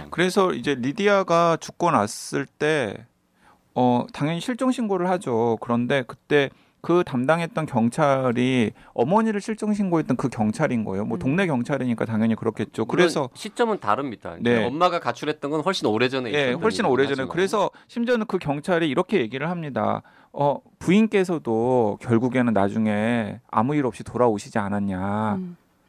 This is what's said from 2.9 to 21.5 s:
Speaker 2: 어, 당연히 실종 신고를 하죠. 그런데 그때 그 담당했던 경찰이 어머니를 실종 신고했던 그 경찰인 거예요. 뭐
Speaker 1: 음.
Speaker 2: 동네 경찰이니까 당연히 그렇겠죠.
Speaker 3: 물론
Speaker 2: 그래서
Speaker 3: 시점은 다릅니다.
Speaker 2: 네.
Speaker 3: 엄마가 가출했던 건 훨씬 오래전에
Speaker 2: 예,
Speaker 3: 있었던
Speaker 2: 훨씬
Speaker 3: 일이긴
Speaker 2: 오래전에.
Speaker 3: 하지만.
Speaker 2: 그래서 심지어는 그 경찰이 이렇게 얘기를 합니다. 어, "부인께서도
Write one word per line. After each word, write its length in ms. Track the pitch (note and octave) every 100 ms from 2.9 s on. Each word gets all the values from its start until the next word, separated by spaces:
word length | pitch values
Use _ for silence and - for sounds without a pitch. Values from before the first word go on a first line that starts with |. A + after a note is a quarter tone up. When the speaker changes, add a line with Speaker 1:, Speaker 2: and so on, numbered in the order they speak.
| - A#2 _ _ _ _ _ _ -
Speaker 2:
어, 300 | B2 B2 -
당연히 300 | - D3+ E3+
실종 300 | E3+ B3 C4
신고를 360 | B3+ A3+ F#3+ F3
하죠. 480 | F3+ - A#2 A#2+ A2+
그런데 420 | - A#2 B2 C#3+ A#2+
그때 440 | - - D3 C3+ - _ _
그 220 | - F3
담당했던 600 | F3 B2+ C3 E3 E3 - G#2+
경찰이 1040 | A#2+ A#2 C#3 D3 C3+ C3 A#2+ B2+ C3 G#2+ - -
어머니를 480 | - A#2+ G#3 A3+ G#3
실종 320 | G3 G#3+ G#3+
신고했던 440 | G#3 G3 E3 D3+ C3
그 120 | C3
경찰인 540 | - G#2+ G#2+ D3+ A#2+
거예요. 200 | G#2 F#2+ A2+
뭐 120 | A#2
Speaker 1:
음. 20 |
Speaker 2:
동네 280 | C3 D#3+ F#3+
경찰이니까 580 | C3+ A#2+ C#3+ B2+ A2+ A2+
당연히 300 | A2+ A2+ A2
그렇겠죠. 480 | A2 - A2 - A2+
Speaker 3:
물론 20 | D3
Speaker 2:
그래서 320 | F3 D#3 C3
Speaker 3:
시점은 460 | - A3 - A#3 G3
다릅니다. 560 | G#2 G#2+ C#3+ G#2 F#2 E2+
Speaker 2:
네. 260 | A#2 A#2+ G#2+
Speaker 3:
엄마가 340 | C#3+ F3+ E3+
가출했던 500 | B2+ A#2 D3 D3+ C#3+
건 120 | D#3
훨씬 260 | D#3 F#3+ C#3
오래전에 440 | G#2+ B2+ C3 B2
Speaker 2:
예, 100 | D3 C3+
Speaker 3:
있었던 120 | B2
Speaker 2:
훨씬 180 | G#3+ - F#3+
Speaker 3:
일이긴 60 |
Speaker 2:
오래전에. 200 | B2+ C#3 C3+
Speaker 3:
하지만. 80 | C3
Speaker 2:
그래서 420 | D#3+ F#3+ G#3+ F3+ - -
심지어는 380 | - A#3 A#3+ G#3+
그 100 | F#3
경찰이 500 | D#3 C#3+ D3 E3+ E3
이렇게 320 | C3 F3+ G3+
얘기를 300 | A2+ C3 D3+
합니다. 540 | F3 D#3 A#2+ G#2 G#2+ - - _
어, 280 | - C#3+ C3+ - -
"부인께서도 1200 | - F#3+ A3 G#3 F#3 E3 C#3+